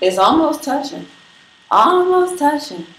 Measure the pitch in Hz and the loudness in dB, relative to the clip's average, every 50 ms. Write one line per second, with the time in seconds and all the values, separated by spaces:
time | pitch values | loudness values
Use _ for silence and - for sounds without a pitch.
0 | 180 185 185 190 190 214 277 320 320 302 - - - 277 254 285 285 - - - | -2 -2 0 2 2 4 4 4 2 2 0 -2 -4 -6 -4 -4 -6 -8 -10 -14
1 | - - - - - - _ _ _ _ _ _ _ _ - 196 220 285 370 359 | -16 -16 -20 -20 -20 -20 _ _ _ _ _ _ _ _ 0 2 2 4 2 2
2 | 359 359 370 370 359 370 359 - 294 285 302 285 285 - 180 175 170 - - | 2 2 2 2 0 0 -2 -2 0 0 0 0 -4 -8 -12 -14 -14 -16 -16